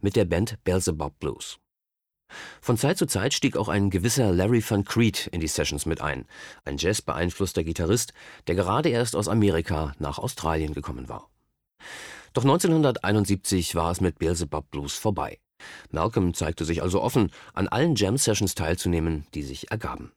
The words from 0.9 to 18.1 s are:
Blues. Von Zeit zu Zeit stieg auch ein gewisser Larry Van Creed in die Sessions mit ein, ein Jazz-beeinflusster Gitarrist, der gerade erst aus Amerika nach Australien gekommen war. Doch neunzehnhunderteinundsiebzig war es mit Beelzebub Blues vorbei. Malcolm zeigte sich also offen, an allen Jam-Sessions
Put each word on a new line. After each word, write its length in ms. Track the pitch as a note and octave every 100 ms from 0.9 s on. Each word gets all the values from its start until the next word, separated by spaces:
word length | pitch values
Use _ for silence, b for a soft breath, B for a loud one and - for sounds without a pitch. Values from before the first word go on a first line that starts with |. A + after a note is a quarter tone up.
| D#2 D2 _
Blues. 380 | D2+ A1 - - _ _ _ _ _ _ _ B B B
Von 160 | - A#2
Zeit 220 | C#3 F#3
zu 80 | -
Zeit 260 | G2 A2
stieg 240 | - C#3 -
auch 120 | G#2+
ein 200 | G2+ G2
gewisser 420 | F2+ G#2 C3 A2
Larry 320 | F2 F#2+ A#2+
Van 220 | - G#2 G2
Creed 400 | - A#2 F#2+ -
in 100 | E2+
die 60 | D#2+
Sessions 400 | - D2 C#2+ D#2+
mit 120 | D#2+
ein, 280 | D2+ C2+ B1 B B B
ein 140 | - C#2+
Jazz-beeinflusster 840 | E2 G#2 - C2 F2 - F#2+ -
Gitarrist, 500 | E2 E2 E2 A#2+ - B B B -
der 80 |
gerade 360 | F2 F2+ A2+ D#3+
erst 260 | A#2+ A#2+ D#2+
aus 120 | D#2+
Amerika 680 | A2 G#2 E2 D#2+ D#2 D2+ -
nach 220 | D2 D2
Australien 560 | C3 - D#2+ D#2+ D#2 D2
gekommen 340 | - B1 B1+
war. 180 | A#1+ - _ _ _ _ _ B B B B B
Doch 100 | -
neunzehnhunderteinundsiebzig 1300 | C3 D#3+ F3+ D#3+ D3 A#2 F#2+ G#2+ F#2+ G2 - F#2+ E2+
war 160 | E2+ E2
es 100 | F2+
mit 200 | F2+ D#2
Beelzebub 500 | E2 E2+ E2 D2+ C#2+
Blues 240 | D2 C#2+
vorbei. 460 | - A2 G2 C#2 G1+ _ _ B B B
Malcolm 460 | D#2+ E2+ A#2 F2+ E2+
zeigte 300 | D#2+ F2 D#2
sich 180 | E2+
also 180 | F2+ F2+
offen, 300 | A#2+ C3 F#2+ B B -
an 120 | F#2+
allen 280 | A2 E3 B2
Jam-Sessions 580 | F#2+